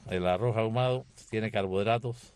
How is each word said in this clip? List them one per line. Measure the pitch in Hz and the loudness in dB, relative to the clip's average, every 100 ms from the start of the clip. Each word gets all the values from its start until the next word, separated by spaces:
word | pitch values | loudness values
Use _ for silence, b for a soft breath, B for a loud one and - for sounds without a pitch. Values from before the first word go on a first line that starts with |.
| - | -4
el | 92 90 | 0 2
arroz | 90 120 110 | 2 2 0
ahumado | 110 117 127 127 131 - - | 0 0 0 0 -6 -20 -6
tiene | 110 110 | -4 -2
carbohidratos | 104 95 95 104 117 120 117 - | 0 0 2 2 2 0 -8 -12